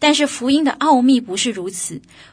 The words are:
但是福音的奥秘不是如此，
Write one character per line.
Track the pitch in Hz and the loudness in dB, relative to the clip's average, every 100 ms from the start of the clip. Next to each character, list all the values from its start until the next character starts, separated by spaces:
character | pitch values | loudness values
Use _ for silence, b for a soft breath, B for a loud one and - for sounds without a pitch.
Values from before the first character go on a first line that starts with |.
但 | 294 | 0
是 | 294 285 | 2 0
福 | - 247 | -2 0
音 | 285 | 2
的 | 285 | 2
奥 | - 302 262 | 0 2 4
秘 | 247 254 | 4 2
不 | 240 190 | 0 -4
是 | 247 | -4
如 | 202 180 | -6 -8
此， | - - 160 B B B | -10 -12 -12 B B B